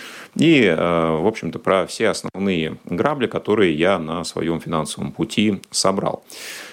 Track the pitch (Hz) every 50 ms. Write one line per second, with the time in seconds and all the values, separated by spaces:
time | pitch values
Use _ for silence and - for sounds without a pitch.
0 | - - - - - - - - 139 165 165 139 117 92 80 80 87 87 87 85
1 | 82 82 80 78 82 107 110 - - 82 - - - 95 95 95 85 80 - -
2 | 117 101 85 - - - - 92 98 101 92 82 78 78 80 - - - 87 85
3 | - 147 151 139 117 - - 80 - 98 104 110 101 87 78 76 82 92 98 87
4 | 78 78 82 87 82 - - - 80 80 82 78 - 80 85 80 76 - - -
5 | - 85 - - 85 - - - 104 107 98 92 - - - - - 95 98 98
6 | - - - - - - - - - - - - - -